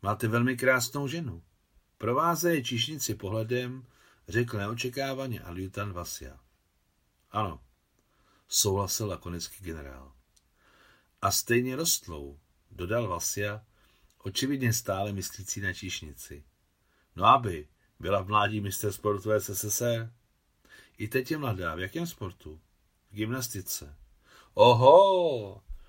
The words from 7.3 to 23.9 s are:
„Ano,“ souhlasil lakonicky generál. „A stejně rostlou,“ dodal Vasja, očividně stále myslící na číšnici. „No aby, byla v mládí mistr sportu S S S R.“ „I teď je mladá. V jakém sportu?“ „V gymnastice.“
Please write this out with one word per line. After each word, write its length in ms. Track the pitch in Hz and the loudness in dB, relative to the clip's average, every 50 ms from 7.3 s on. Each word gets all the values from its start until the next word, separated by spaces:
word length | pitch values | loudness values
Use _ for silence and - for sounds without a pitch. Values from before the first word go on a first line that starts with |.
„Ano,“ 300 | - 104 110 95 82 71 - _ _ _ _ _ _ _ _ _ _ _ _ _ _ _ _ _ | -4 -4 -4 -4 -6 -10 -16 _ _ _ _ _ _ _ _ _ _ _ _ _ _ _ _ _
souhlasil 580 | - - - 104 95 98 101 92 - - 113 | 0 2 2 4 2 0 0 -2 -2 -4 -4
lakonicky 580 | 104 90 82 - 87 87 85 80 - - - 95 | -4 -6 -8 -8 -10 -10 -8 -10 -10 -14 -14 -12
generál. 480 | 82 80 80 71 69 65 64 65 65 - _ _ _ _ _ _ _ _ _ _ _ _ _ _ _ _ _ _ _ _ _ - | -12 -12 -10 -12 -14 -16 -18 -20 -20 -20 _ _ _ _ _ _ _ _ _ _ _ _ _ _ _ _ _ _ _ _ _ -2
„A 80 | 98 | 0
stejně 460 | - - - - 117 120 123 127 127 | 0 0 0 4 2 2 4 2 -2
rostlou,“ 600 | 131 165 165 - - - - 82 76 71 71 71 76 _ _ _ _ _ _ | -2 0 0 0 -2 -2 -8 -12 -12 -12 -14 -16 -18 _ _ _ _ _ _
dodal 380 | - - 87 87 107 120 117 98 | -12 -10 -4 -2 0 -2 0 -2
Vasja, 560 | 87 85 - - - - 101 104 104 110 - _ _ _ _ _ _ _ _ _ _ _ | -4 -4 -4 -4 -4 -4 -4 -6 -6 -8 -14 _ _ _ _ _ _ _ _ _ _ _
očividně 540 | - 98 95 - - 131 143 135 131 117 110 | -12 -10 -6 -4 -2 -2 -2 0 2 0 0
stále 400 | - - - 98 95 98 104 101 | 0 0 -2 -2 -2 -2 -4 -4
myslící 480 | 98 92 - - - 98 - - - | -4 -6 -8 -10 -12 -10 -8 -8 -4
na 120 | 101 98 92 | -4 -6 -6
číšnici. 720 | - - 92 - - - 78 71 - - - 71 71 - _ _ _ _ _ _ _ _ _ _ _ _ _ _ | -6 -8 -8 -8 -8 -10 -14 -16 -16 -16 -16 -16 -18 -18 _ _ _ _ _ _ _ _ _ _ _ _ _ _
„No 80 | 87 92 | 2 6
aby, 440 | 110 123 127 120 107 87 78 - - _ _ _ _ _ _ | 6 6 6 4 0 -4 -6 -8 -12 _ _ _ _ _ _
byla 220 | - 90 98 101 95 | -2 0 0 0 0
v 60 | 95 | 2
mládí 320 | 107 104 104 101 107 107 | 2 2 4 4 0 -2
mistr 320 | 101 101 95 - - 104 98 | -4 -4 -6 -4 -4 -4 -4
sportu 400 | - - 104 104 98 95 107 107 | -2 -2 -2 -2 -2 0 0 0
S 180 | 107 101 - | 0 0 -2
S 140 | 104 - - | -6 -6 -4
S 160 | 107 - - | -4 -4 -2
R.“ 320 | 120 120 117 113 117 113 - _ _ _ _ _ _ _ _ _ _ _ - - - - _ _ | 0 0 -2 -2 -4 -8 -14 _ _ _ _ _ _ _ _ _ _ _ -20 -20 -20 -20 _ _
„I 100 | 110 110 | -10 -2
teď 220 | - 131 127 - | -2 -2 -2 -2
je 80 | 160 156 | -4 -4
mladá. 360 | 147 123 110 90 90 82 80 | -2 -4 -4 -4 -4 -6 -4
V 60 | 82 | -6
jakém 260 | 92 95 - 160 175 | -8 -6 -6 -6 -6
sportu?“ 540 | 170 - - 104 92 87 _ - 78 78 80 _ _ _ _ _ _ _ _ _ _ | -6 -8 -10 -12 -12 -12 _ -18 -18 -18 -18 _ _ _ _ _ _ _ _ _ _
„V 40 | 98 | -8
gymnastice.“ 840 | 98 107 107 123 131 120 - - 101 90 - - - - 73 | -6 -4 -4 -4 -4 -6 -6 -8 -10 -8 -8 -8 -10 -10 -14